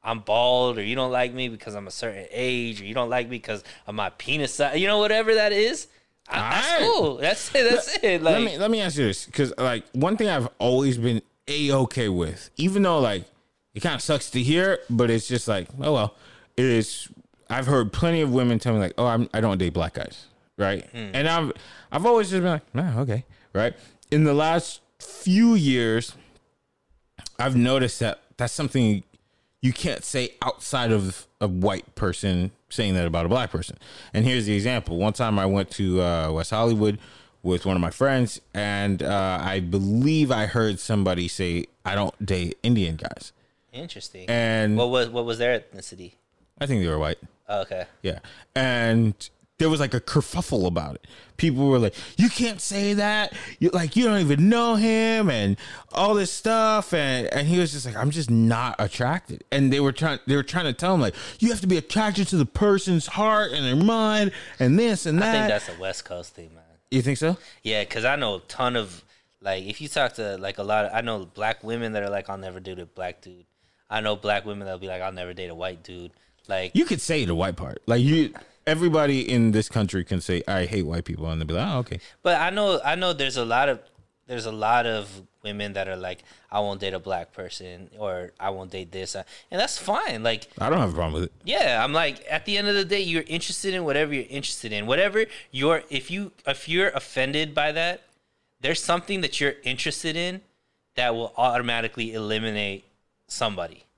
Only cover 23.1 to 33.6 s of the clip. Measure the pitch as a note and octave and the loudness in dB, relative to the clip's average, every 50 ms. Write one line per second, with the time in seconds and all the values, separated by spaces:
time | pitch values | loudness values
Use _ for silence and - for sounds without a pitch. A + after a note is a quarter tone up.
23.1 | G#2 B2+ - _ - _ _ _ - F#2 A2 A#2+ - - - - _ _ - _ | -2 -2 -4 _ -20 _ _ _ -2 0 0 0 -2 -6 -20 -20 _ _ -6 _
24.1 | D3 D3+ D#3 D3+ C#3+ D3 D#3 D#3+ E3 E3+ D#3+ - - - _ _ _ _ - - | 4 4 6 6 6 4 4 4 2 0 0 -4 -12 -16 _ _ _ _ -20 -20
25.1 | - - - F#3 F#3 G#3 A#3 A#3 A3+ G3+ D#3 C#3 C3 B2 A#2 A2+ A2 A#2 A#2+ - | -18 -6 0 4 6 6 8 8 6 6 6 4 4 4 4 2 2 0 0 -4
26.1 | - - - - _ _ _ _ _ _ _ _ _ _ _ _ _ _ _ _ | -14 -18 -20 -20 _ _ _ _ _ _ _ _ _ _ _ _ _ _ _ _
27.1 | _ - - - _ - B2 C3+ C3 B2 A#2+ B2+ C3+ C3+ B2+ A#2 - - A#2+ A2 | _ -20 -20 -18 _ -4 -2 2 4 4 4 6 4 4 2 2 0 -2 -2 -2
28.1 | - - _ _ _ - B2 A#2 - - D3+ C3+ - C3+ A#2+ A2 G#2 G2 - _ | -2 -4 _ _ _ -4 -4 -4 -2 -4 -4 0 2 4 4 4 4 2 -2 _
29.1 | _ _ _ _ _ _ _ _ _ _ - B2+ B2 - - E3+ B2+ - - - | _ _ _ _ _ _ _ _ _ _ 0 0 0 0 -4 -4 -4 -4 -8 -4
30.1 | - C3+ B2 - - _ - B2+ - - - - - C3 A#2+ A#2 A2 G#2 F#2+ F#2+ | -4 -4 -4 -4 -6 _ -4 -4 -4 -6 -8 -4 -2 0 2 2 2 2 2 -2
31.1 | F#2 - - _ _ _ G#2+ G2+ F#2 F2+ F#2 G#2 G2 F#2 - - _ - G#2+ F#2+ | -6 -8 -14 _ _ _ -2 -2 0 2 2 2 2 0 -6 -12 _ -2 -2 -2
32.1 | F2+ - - G2 F#2 F2 F2+ G2 - _ _ _ - - A2+ G2+ F#2 F#2 F2 E2+ | -2 -2 0 0 2 2 0 -2 -4 _ _ _ -4 -2 0 2 2 2 0 0
33.1 | D#2+ E2+ E2+ E2+ A2 B2+ A#2+ - - E2+ | 0 0 0 2 2 0 0 -2 -4 -6